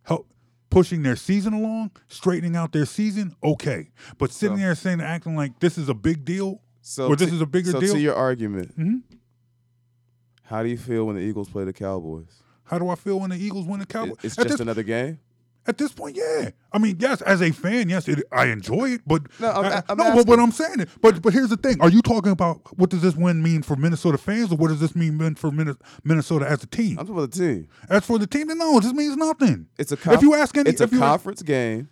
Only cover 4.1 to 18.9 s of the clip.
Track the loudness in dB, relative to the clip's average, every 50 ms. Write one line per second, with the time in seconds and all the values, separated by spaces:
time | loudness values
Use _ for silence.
4.1 | -6 _ -4 -4 -2 -4 -2 -2 -2 -2 -2 -2 -2 -2 -2 -4 -4 -4 -4 -6
5.1 | -8 -8 -8 -6 -4 -4 -4 -6 -4 _ -2 -2 0 -2 -4 -4 -4 -2 -2 -2
6.1 | -2 -2 -6 -6 -6 -4 -4 -6 -8 -12 _ _ _ _ _ -14 -8 -4 0 0
7.1 | 2 2 2 0 0 -2 -4 -2 -2 -2 -2 0 -2 0 0 0 0 2 0 0
8.1 | 0 0 0 -2 -2 -2 -4 -4 -4 -6 -8 -8 -6 -4 -2 -2 -2 -4 -6 _
9.1 | _ _ _ _ _ _ _ _ _ _ _ _ _ _ _ _ _ _ _ _
10.1 | _ _ _ _ _ _ _ _ -6 -4 -4 -4 -4 -6 -6 -4 -2 -2 -2 -2
11.1 | -4 -4 -4 -4 -6 -6 -8 -8 -8 -8 -6 -6 -8 -8 -6 -6 -6 -6 -8 -10
12.1 | -12 -12 -14 _ _ _ _ _ _ _ _ -8 -6 -4 -4 -4 -6 -6 _ -6
13.1 | -4 -4 -4 -6 -6 -6 -6 -8 -6 -8 -8 -8 -8 -10 -10 -10 -10 -10 -8 -10
14.1 | -10 _ -10 -10 -2 -2 0 0 0 -2 -2 -4 -4 -4 -4 -2 -2 -4 -4 -6
15.1 | -8 -14 _ _ _ _ _ _ _ _ _ -8 -4 -4 -6 -6 -6 -10 -14 -10
16.1 | -8 -6 -4 -4 -2 -4 -4 -6 -10 _ _ _ -2 0 0 0 0 0 -2 -2
17.1 | -2 -2 2 2 2 4 2 0 0 -2 -4 -2 -2 0 0 0 -2 -2 -2 -2
18.1 | -2 -4 -4 _ 0 0 2 2 0 -4 -4 -4 -2 -2 -2 -2